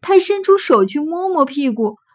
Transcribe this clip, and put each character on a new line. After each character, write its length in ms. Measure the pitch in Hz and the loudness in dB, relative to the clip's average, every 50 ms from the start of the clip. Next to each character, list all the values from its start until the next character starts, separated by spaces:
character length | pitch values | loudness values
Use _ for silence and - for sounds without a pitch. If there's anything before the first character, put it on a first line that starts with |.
他 160 | - - 392 381 | -2 4 4 4
伸 240 | 370 - 403 403 | 4 4 -4 -4
出 160 | 381 - 381 403 | 2 2 2 2
手 260 | - - 254 214 190 | 4 2 2 2 2
去 160 | 190 - 294 | 0 -2 -6
摸 300 | 294 311 339 349 370 381 | -6 -6 -6 -4 -4 -2
摸 160 | 370 320 277 | 0 0 -2
屁 240 | 269 269 285 285 262 | -2 -2 -4 -4 -4
股， 280 | 220 220 226 208 214 _ _ _ | -2 -2 -4 -6 -6 _ _ _